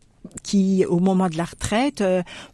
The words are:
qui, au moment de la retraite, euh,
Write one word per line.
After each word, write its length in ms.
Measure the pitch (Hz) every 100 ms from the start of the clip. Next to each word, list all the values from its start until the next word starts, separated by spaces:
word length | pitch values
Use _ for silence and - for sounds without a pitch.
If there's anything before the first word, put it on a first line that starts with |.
| _ _ - -
qui, 420 | - 202 190 190 -
au 100 | 170
moment 300 | 185 185 185
de 80 | 160
la 80 |
retraite, 560 | 170 - - 208 285 -
euh, 220 | 196 185 175 - -